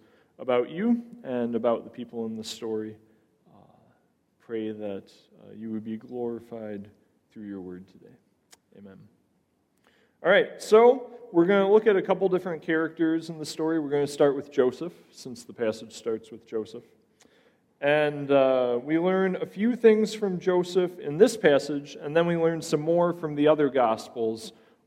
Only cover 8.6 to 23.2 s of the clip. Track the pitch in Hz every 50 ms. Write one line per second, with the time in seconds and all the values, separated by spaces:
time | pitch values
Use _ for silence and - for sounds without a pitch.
8.6 | _ _ _ - 101 98 95 95 104 104 _ _ _ _ _ _ _ _ _ _
9.6 | _ _ _ _ _ _ _ _ _ _ _ _ - 165 196 190 156 - - -
10.6 | - - 208 220 233 240 262 262 - - - - - - - 170 170 175 202 196
11.6 | 196 190 208 220 220 226 202 185 - 196 190 175 196 190 175 180 185 190 165 151
12.6 | - - 165 160 160 156 160 - 165 160 160 165 160 - 170 156 156 147 - -
13.6 | 160 160 160 160 151 139 143 143 143 139 143 - 156 143 135 139 127 - - -
14.6 | 127 127 123 - 160 175 - - _ _ _ - - 135 120 117 - - 107 -
15.6 | 120 110 110 113 113 107 - - - 120 113 110 110 - 113 110 - _ - 110
16.6 | 107 107 - 123 - _ _ _ _ _ _ _ _ _ _ _ _ _ _ _
17.6 | _ _ _ _ 143 143 147 151 151 147 147 143 143 135 139 139 135 131 131 131
18.6 | 127 123 120 120 127 147 156 165 170 185 185 190 190 190 185 175 160 - - 185
19.6 | 208 240 247 233 - 226 214 214 220 208 - - 214 196 185 170 - 185 180 180
20.6 | 175 180 - 190 180 175 180 - - 147 147 160 214 262 - - - 160 147 165
21.6 | - - 151 143 143 - - - - 147 147 165 170 170 170 170 165 165 165 160
22.6 | 151 - - 151 151 160 170 175 175 175 170 170